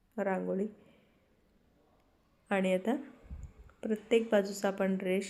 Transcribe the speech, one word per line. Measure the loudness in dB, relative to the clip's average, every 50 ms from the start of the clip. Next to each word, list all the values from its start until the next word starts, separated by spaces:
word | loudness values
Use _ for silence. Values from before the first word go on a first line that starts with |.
| _ _ _
रांगोळी. | -4 -2 0 0 -2 0 -2 -2 -2 -2 -4 -6 -12 -20 -20 -20 -20 _ _ _ _ _ _ _ _ _ _ _ _ _ _ _ _ _ _ _ _ _ _ _ _ _ _ _ _ _ _
आणि | 0 2 2 4 2
आता | 2 2 0 -2 -2 -4 -10 -16 -20 -16 -14 -14 -14 -14 -16 -18 -20 -20 -20 -20 _ -4
प्रत्येक | -4 -4 -4 0 2 2 2 4 4 4
बाजूचा | 4 4 2 -4 -2 -2 -2
आपण | 0 0 0 0 0 0 0
रेष | 0 0 0 0